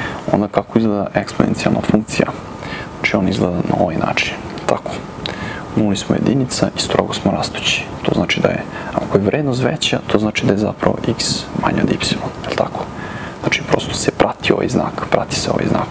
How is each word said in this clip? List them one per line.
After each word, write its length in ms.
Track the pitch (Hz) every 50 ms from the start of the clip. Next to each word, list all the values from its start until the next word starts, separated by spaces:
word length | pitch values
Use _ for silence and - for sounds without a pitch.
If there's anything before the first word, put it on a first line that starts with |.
| - - - - - -
onda 160 | - 98 104
kako 320 | 98 - 98 101 - - 117
izgleda 280 | 113 110 104 101 98 - -
eksponencijalna 680 | 104 101 - - - - - - - - - 113 113
funkcija? 460 | - - - 107 - - - - - - - - - - - - - - - - - - - -
Znači, 180 | - - -
on 100 | 104 95
izgleda 280 | 92 95 113 98 90 87
na 200 | 87 87 - - -
ovaj 160 | 92 90 -
način, 380 | - - - - - - - - - - - - - -
tako. 260 | - - - - - - - - - - - - - - - - - - - - - -
U 40 | -
nuli 180 | 107 104 98
smo 180 | 98 - - -
jedinica 540 | - - - 131 139 131 127 - - - - -
i 20 | -
strogo 340 | - - - - 95 - -
smo 180 | - - 98
rastući. 520 | 95 - - - - - - - - - - - - -
To 100 | - - -
znači 260 | - - - - -
da 80 | - -
je, 140 | - - - - - - - - -
ako 240 | - - - -
je 60 | - 101
vrednost 400 | 98 - 143 151 139 123 127 127
veća, 360 | 120 - - - - 131 123 -
to 120 | - - 104
znači 260 | 107 107 - - -
da 60 | 107
je 80 | 101 101
zapravo 380 | 107 98 - - - - - - -
x 360 | - 113 - - - - - - - - -
manje 200 | - - - - -
od 80 | -
y, 60 | - - - - - - - - - - -
jel 120 | - -
tako? 300 | - - - - - - - - - - - - - - - - -
Znači, 200 | - - - - - -
prosto 220 | - - - - -
se 180 | - - -
prati 420 | - - - - - - - - -
ovaj 160 | - 92 92
znak, 360 | - 90 - - - - - -
prati 260 | - - 95 - -
se 160 | - - -
ovaj 140 | - - - -
znak 160 | - - - -